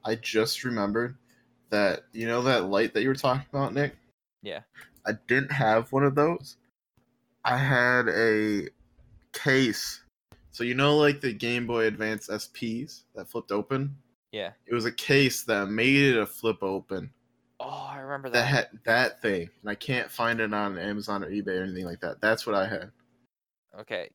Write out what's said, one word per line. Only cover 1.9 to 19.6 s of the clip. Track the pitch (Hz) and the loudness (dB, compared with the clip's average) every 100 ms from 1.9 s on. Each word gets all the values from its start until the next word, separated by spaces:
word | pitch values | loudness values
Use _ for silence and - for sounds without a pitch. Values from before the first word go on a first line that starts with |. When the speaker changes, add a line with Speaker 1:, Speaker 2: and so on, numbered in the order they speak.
| 85 _ | 0 _
Speaker 1:
you | 113 113 | -8 -2
know | 120 | 0
that | 123 123 92 | 2 2 4
light | 98 113 | 2 2
that | 110 | 2
you | 127 | 0
were | 135 | 2
talking | 135 131 - | 2 0 -2
about, | 139 135 | -4 -2
Nick? | 123 143 - _ _ _ _ | -2 -4 -6 _ _ _ _
Speaker 2:
Yeah. | 104 78 - - - _ - | -12 -12 -14 -20 -20 _ -6
Speaker 1:
I | |
didn't | 107 - 127 139 | -6 0 0 0
have | 143 113 110 117 | 0 4 4 2
one | 135 | 2
of | 139 143 | 2 4
those. | 151 170 - - _ _ _ _ _ _ _ _ | 2 0 -8 -20 _ _ _ _ _ _ _ _
I | 117 123 | 0 0
had | 135 131 123 127 117 | 4 4 4 4 2
a | 87 113 107 107 104 78 _ _ _ _ - _ | 2 4 4 2 0 -4 _ _ _ _ -20 _
case. | - 143 131 127 101 - - _ _ _ - _ | -4 2 4 4 0 -8 -12 _ _ _ -20 _
So | - | -6
you | 120 123 | -4 2
know, | 143 147 | 4 6
like, | 147 143 | 6 4
the | 135 | -4
Game | 101 120 120 120 | -4 -2 -2 -2
Boy | 117 110 | 2 2
Advance | 104 110 107 - | 0 -4 -4 -6
S | 107 - | -8 -8
Ps | - 117 113 151 - _ 113 | -8 -6 -6 -8 -14 _ -16
that | 92 | -10
flipped | 120 - | -10 -4
open? | 101 104 135 139 139 _ _ _ | -4 -2 -4 -4 -8 _ _ _
Speaker 2:
Yeah. | 107 92 - - | -10 -10 -10 -4
Speaker 1:
It | 120 | -2
was | 113 | -2
a | |
case | 117 - 139 135 - - | -4 2 4 4 0 -2
that | 104 98 | -2 0
made | 107 123 139 139 | 0 2 4 4
it | 120 | 2
a | 104 | 0
flip | - 113 101 | -4 -4 -2
open. | 95 95 - 95 - _ _ _ _ _ | -4 -6 -6 -10 -10 _ _ _ _ _
Speaker 2:
Oh, | 123 139 139 | -12 -10 -12
I | 139 | -12
remember | 135 139 135 | -8 -6 2
Speaker 1:
That | 120 | 2
Speaker 2:
that. | 123 | 4
Speaker 1:
had | 139 - 107 - | 2 0 -6 2
that | 113 127 - | 4 2 0
thing, | 113 95 85 _ | -2 -2 -4 _